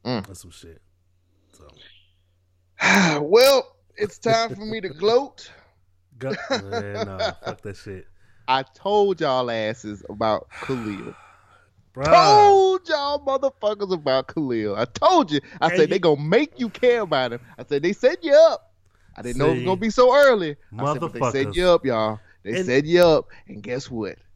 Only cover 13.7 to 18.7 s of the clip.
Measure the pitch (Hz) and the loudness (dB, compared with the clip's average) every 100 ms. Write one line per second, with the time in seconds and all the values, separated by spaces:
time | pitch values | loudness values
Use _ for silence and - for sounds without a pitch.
13.7 | 208 202 180 147 131 127 - 139 117 107 | -4 -6 -4 0 -2 -2 -6 -4 -4 -4
14.7 | 95 120 - 320 370 220 147 - - 165 | -4 -6 0 2 2 2 -2 -6 -4 -2
15.7 | 180 151 185 175 143 147 214 302 - 233 | 0 0 2 0 0 0 0 0 -6 -10
16.7 | - 247 240 196 147 127 120 120 - 123 | -2 0 0 -2 -2 -2 -6 -14 -20 -6
17.7 | 143 165 208 254 339 330 285 320 247 _ | -4 -2 0 0 0 2 6 6 2 _